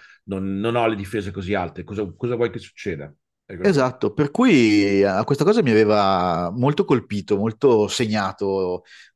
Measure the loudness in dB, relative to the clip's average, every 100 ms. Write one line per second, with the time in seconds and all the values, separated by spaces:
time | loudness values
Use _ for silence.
0 | -20 _ -10 -6 -6 -4 -2 0 0 -2
1 | -6 -8 -6 -8 -4 -4 -4 -8 -12 -8
2 | -8 -6 -6 -2 -4 -6 -16 -12 -10 -8
3 | -12 _ _ _ -18 -4 0 2 0 -2
4 | -6 -2 -4 2 4 6 6 4 2 2
5 | 2 2 0 0 2 2 4 4 4 4
6 | 2 2 0 -2 -4 -2 -2 0 0 0
7 | -2 -8 -4 -2 -2 0 2 4 2 -2
8 | -2 -2 -4 -4 -4 -2 -2 -6 _ -20
9 | -20